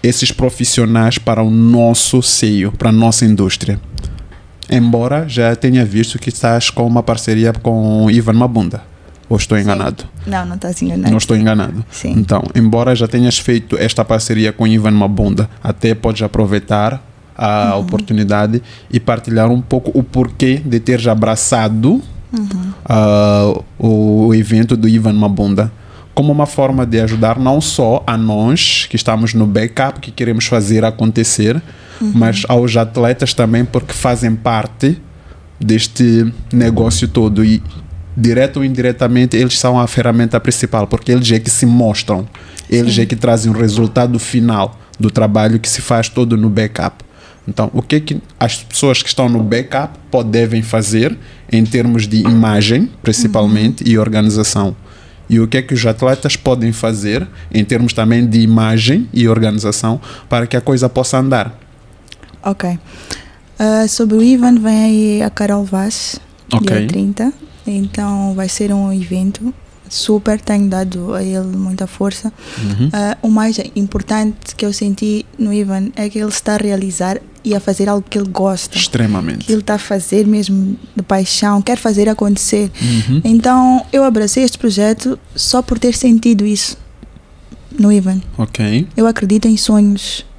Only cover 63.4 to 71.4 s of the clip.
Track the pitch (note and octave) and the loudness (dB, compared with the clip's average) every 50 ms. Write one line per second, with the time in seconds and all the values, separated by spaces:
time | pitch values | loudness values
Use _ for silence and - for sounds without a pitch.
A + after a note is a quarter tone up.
63.4 | - _ - - G#3+ G#3+ A3 A3 A3 G#3+ - - A#3 G#3+ G#3+ A3 A3+ B3 C4 B3 | -20 _ -6 -2 0 2 2 2 0 0 0 0 0 2 4 4 6 6 4 4
64.4 | A#3+ B3 B3 A3+ G#3+ A3 A3 A3 A3 A3 A3 G#3+ G#3+ G#3+ G#3 G#3 G#3+ G#3 - - | 6 4 4 4 4 2 2 2 2 2 2 2 2 2 0 0 -2 -2 -2 -2
65.4 | G#3 G3+ G3+ G3+ G3+ F#3+ F#3+ F#3+ F#3+ G#3+ - - - - - - - - - - | -2 0 0 -2 -2 -2 -2 -2 -2 -4 -6 -6 -8 -10 -10 -12 -16 -20 -20 -20
66.4 | - - A#2+ A2+ G#3+ G3 A2 G#2+ G#2+ A#2+ F3+ G3 G3 G3 G3+ - A3 C4+ D4 - | -10 -4 -2 0 0 2 0 0 0 -2 -2 -2 -2 -2 -2 -2 -2 -4 -4 -6
67.4 | - - - - - A3 G3+ G3 G3 G3 - - G#3 G3+ G3+ G3 G3 G3 F#3+ F#3+ | -18 -20 -20 -12 -8 -6 -4 -4 -4 -4 -4 -6 -4 -2 -2 -2 -2 -2 -2 -4
68.4 | F#3+ F#3 - - G#3 G3+ G3+ G3+ G3 G3 F#3+ F#3+ F3+ E3+ F3+ F#3 F#3 G3 G3+ - | -4 -4 -4 -4 -2 0 0 0 0 0 -2 -4 -4 -4 -4 -2 -2 -2 -4 -4
69.4 | G#3+ B3 - - - - - - - - - - - - G#3+ G#3 G3+ A3 G#3+ G#3+ | -8 -8 -8 -8 -18 -20 -20 -20 -18 -10 -8 -6 0 0 0 0 2 -2 -2 -2
70.4 | - - G#3 G3+ G3+ G3 F#3+ F#3 F#3+ F#3 F3+ F3+ F3 F#3 - F#3 F#3+ F#3+ F#3+ F#3+ | -2 -2 0 0 0 0 0 -2 -4 -4 -6 -8 -6 -6 -6 -4 -4 -4 -4 -4